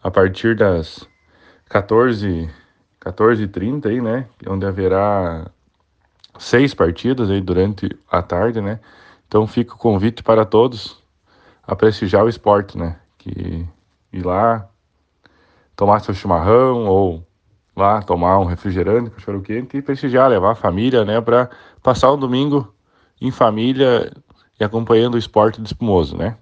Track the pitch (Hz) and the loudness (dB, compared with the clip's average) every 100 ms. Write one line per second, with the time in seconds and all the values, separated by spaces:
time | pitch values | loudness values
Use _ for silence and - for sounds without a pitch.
0 | 95 92 95 92 113 107 104 85 78 - | -2 2 0 0 -2 2 2 0 -4 -14
1 | - _ _ _ _ _ _ 107 98 110 | -20 _ _ _ _ _ _ -4 0 2
2 | 127 110 101 85 82 - _ _ _ _ | 2 0 -2 -4 -6 -12 _ _ _ _
3 | - 90 107 117 101 95 107 147 113 120 | -14 0 2 2 -2 -6 -6 -4 -4 -2
4 | 117 120 131 _ - 98 98 95 95 95 | -2 -4 -8 _ -8 -4 -4 -2 0 0
5 | 104 101 90 82 82 _ _ _ _ _ | 0 0 -2 -6 -12 _ _ _ _ _
6 | _ _ - - - 120 139 - 82 87 | _ _ -20 -20 0 2 2 2 -2 0
7 | 120 135 107 98 92 90 98 101 95 - | -4 -2 0 -2 0 0 0 -2 -8 -10
8 | _ 90 87 87 113 113 101 110 _ - | _ -4 -2 -2 -2 -2 -6 -8 _ -20
9 | - _ _ 107 107 - 117 - 117 101 | -20 _ _ 0 0 -2 -4 -2 0 0
10 | 107 117 - 113 104 110 127 117 - - | 0 -2 2 2 4 2 2 0 -16 -20
11 | _ _ _ _ _ _ - 98 107 107 | _ _ _ _ _ _ -10 0 0 2
12 | 98 101 113 107 104 101 98 98 85 82 | 0 2 2 0 2 2 0 -8 -8 -10
13 | _ _ - - 50 82 85 _ _ _ | _ _ -14 -10 -8 -8 -10 _ _ _
14 | _ 95 90 92 113 113 95 _ _ _ | _ -8 -2 0 2 0 -6 _ _ _
15 | _ _ _ _ _ _ _ - 101 104 | _ _ _ _ _ _ _ -2 2 2
16 | 101 95 101 87 85 117 131 120 107 95 | 0 -8 -2 0 4 4 4 0 0 2
17 | 95 82 82 _ _ _ _ - 98 107 | 2 -4 -14 _ _ _ _ -2 0 0
18 | 98 87 87 95 92 87 104 92 87 113 | -2 -2 2 2 2 -4 -4 -2 0 0
19 | 117 - - 98 98 110 131 139 139 135 | -2 -12 -10 -10 -8 -8 -6 -8 -6 -6
20 | 139 127 131 107 95 113 104 90 120 127 | 0 2 4 4 2 0 -2 0 0 2
21 | 101 110 117 120 123 - - _ - 127 | 2 0 2 2 0 -8 -20 _ -2 4
22 | 131 143 131 127 147 143 120 _ _ _ | 4 2 0 -2 0 -2 -4 _ _ _
23 | _ _ 131 - 120 107 120 131 131 117 | _ _ -8 0 0 2 -2 2 2 2
24 | - - _ _ _ _ 107 113 113 113 | -2 -10 _ _ _ _ -4 -2 2 2
25 | 120 120 110 107 107 110 110 - 113 92 | 4 0 0 2 2 0 -12 -6 0 0
26 | 80 - 104 117 | 0 -4 -8 -8